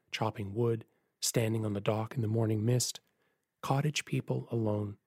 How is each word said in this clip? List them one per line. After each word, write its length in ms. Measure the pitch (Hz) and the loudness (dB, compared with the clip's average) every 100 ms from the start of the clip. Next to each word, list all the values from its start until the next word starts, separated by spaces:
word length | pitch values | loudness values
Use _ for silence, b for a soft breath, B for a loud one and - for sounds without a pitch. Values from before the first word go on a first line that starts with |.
| b | b
chopping 420 | - 110 110 98 | -2 -2 -2 -6
wood, 320 | 104 120 113 - _ _ - | 0 0 0 -4 _ _ -6
standing 460 | - 127 110 113 | -2 0 2 0
on 80 | 107 | 0
the 80 | 101 | -2
dock 340 | 107 107 113 | 0 0 0
in 60 | 131 | -2
the 80 | 107 | 0
morning 340 | 110 110 110 | 2 2 2
mist, 380 | 110 123 - - _ _ _ _ _ _ | 2 2 0 -6 _ _ _ _ _ _
cottage 420 | - 139 - - | -2 0 2 -2
people 420 | - 135 - 127 - | -2 -4 -2 -4 -2
alone 480 | 117 110 104 101 104 | -2 0 0 -2 -8